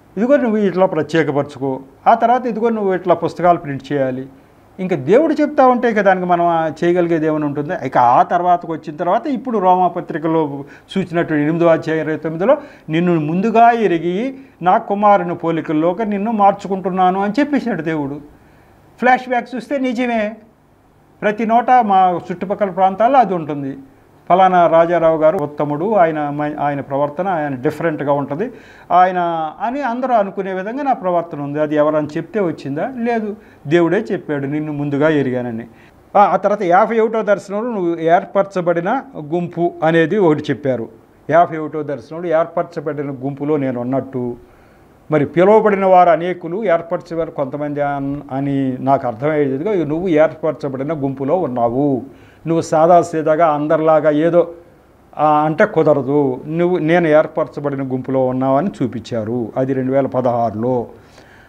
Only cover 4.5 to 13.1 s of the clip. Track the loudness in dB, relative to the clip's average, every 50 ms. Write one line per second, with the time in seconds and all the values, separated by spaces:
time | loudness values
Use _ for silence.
4.5 | _ _ _ _ _ -8 -4 -4 -4 -2 0 2 4 4 4 2 2 0 0 0
5.5 | 4 4 4 4 4 4 0 0 0 2 4 4 2 2 2 0 2 2 2 2
6.5 | 2 2 0 -2 -2 0 0 2 2 2 2 2 0 0 0 0 0 0 -2 -4
7.5 | -4 -4 -6 -6 -6 -6 -6 -2 2 4 4 6 6 4 4 2 0 0 2 2
8.5 | 2 0 0 -6 -8 -8 -8 -12 -8 -4 -2 0 0 0 -2 -4 -6 -6 -4 -4
9.5 | -4 0 2 4 4 4 2 0 0 -4 -6 -6 -6 -4 -2 0 0 0 0 -2
10.5 | -4 -10 -12 -16 -18 -20 _ _ -4 -4 -4 -2 -2 -4 -2 0 0 0 0 0
11.5 | 0 2 4 4 4 2 0 -2 -4 -4 -2 -4 -6 -6 -6 -8 -6 -2 2 2
12.5 | 2 0 -2 -10 -20 -18 -8 -4 -2 0 2 2